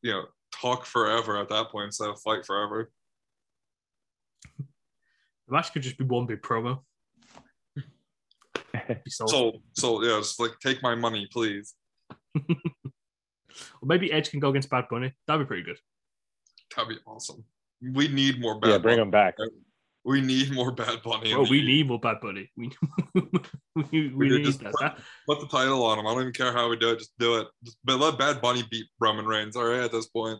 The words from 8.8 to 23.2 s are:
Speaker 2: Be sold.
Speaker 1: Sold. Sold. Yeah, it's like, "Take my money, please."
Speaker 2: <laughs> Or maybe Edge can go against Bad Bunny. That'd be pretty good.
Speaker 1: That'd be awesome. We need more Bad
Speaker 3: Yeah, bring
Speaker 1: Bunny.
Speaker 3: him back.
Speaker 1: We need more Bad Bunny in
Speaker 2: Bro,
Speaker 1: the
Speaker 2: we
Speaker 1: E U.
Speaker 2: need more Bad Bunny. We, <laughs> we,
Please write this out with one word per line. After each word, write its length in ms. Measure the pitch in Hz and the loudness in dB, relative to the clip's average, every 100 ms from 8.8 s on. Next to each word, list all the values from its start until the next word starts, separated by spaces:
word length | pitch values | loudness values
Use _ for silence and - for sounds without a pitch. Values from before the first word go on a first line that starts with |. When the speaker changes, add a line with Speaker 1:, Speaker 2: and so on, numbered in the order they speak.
| - 117 | -8 -8
Speaker 2:
Be 60 | - | -8
sold. 200 | - 110 | -6 0
Speaker 1:
Sold. 320 | 143 120 110 _ - | 2 2 -2 _ -4
Sold. 280 | 127 113 | 0 2
Yeah, 140 | 117 107 | 2 2
it's 200 | 107 - | 0 -2
like, 140 | 117 117 | -4 -2
"Take 200 | 135 131 | -4 -2
my 120 | 127 | 0
money, 340 | 117 117 110 98 | 0 0 -2 -6
please." 420 | 120 113 101 104 - _ _ _ - _ | -2 -2 -2 -10 -20 _ _ _ -20 _
Speaker 2:
<laughs> 100 | 156 139 175 - - 139 _ _ _ _ _ _ - - - | -6 -2 -4 -4 -10 -18 _ _ _ _ _ _ -20 -20 -10
Or 40 | 131 | 2
maybe 260 | 175 190 | 2 2
Edge 180 | 156 151 | 0 -2
can 100 | 143 | 0
go 100 | 139 | 2
against 200 | 139 135 | 2 0
Bad 160 | 127 120 | -2 -2
Bunny. 240 | 117 127 - - | -4 -6 -8 -2
That'd 180 | 156 | -2
be 40 | 139 | 0
pretty 160 | 104 | -6
good. 140 | 85 82 _ _ _ _ _ _ _ _ _ - | -8 -12 _ _ _ _ _ _ _ _ _ -8
Speaker 1:
That'd 120 | 110 110 | -6 -6
be 40 | - | -14
awesome. 380 | 113 - 120 110 _ _ _ | -16 -16 -16 -20 _ _ _
We 240 | 123 131 147 | -6 0 2
need 320 | 139 139 127 | 4 2 2
more 200 | 117 107 | -2 2
Bad 100 | 110 | 6
Speaker 3:
Yeah, 80 | 104 | 6
bring 160 | 110 117 | 6 4
Speaker 1:
Bunny. 60 | |
Speaker 3:
him 80 | 104 | 6
back. 240 | 104 98 - 110 - _ _ _ _ | 6 4 2 -8 -8 _ _ _ _
Speaker 1:
We 160 | 120 135 | 0 0
need 320 | 135 131 135 | 2 2 0
more 180 | 135 123 | 0 -2
Bad 300 | 123 117 113 | -2 -4 -4
Bunny 280 | 113 110 113 | -4 -4 0
in 60 | 131 | 2
Speaker 2:
Bro, 80 | 127 | 4
Speaker 1:
the 40 | |
Speaker 2:
we 80 | 139 | 4
Speaker 1:
E 20 | |
U. 60 | 135 | 6
Speaker 2:
need 220 | 139 147 | 4 4
more 100 | 120 | 0
Bad 220 | 120 107 | -2 -2
Bunny. 260 | 110 98 95 - | -6 -10 -12 -12
We, 140 | 120 - 156 | -12 -4 -4
<laughs> 220 | - - | -4 -2
we, 80 | 185 | 0